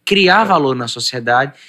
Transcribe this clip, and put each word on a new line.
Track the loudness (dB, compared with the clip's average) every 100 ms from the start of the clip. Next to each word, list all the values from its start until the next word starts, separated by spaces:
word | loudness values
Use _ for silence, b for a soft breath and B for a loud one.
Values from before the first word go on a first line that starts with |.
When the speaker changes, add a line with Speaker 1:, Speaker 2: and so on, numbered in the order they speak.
| -2
Speaker 1:
criar | 0 4 2
Speaker 2:
É. | 2
Speaker 1:
valor | 2 0 -2
na | -6
sociedade | -6 -8 -6 -2 0 0 -6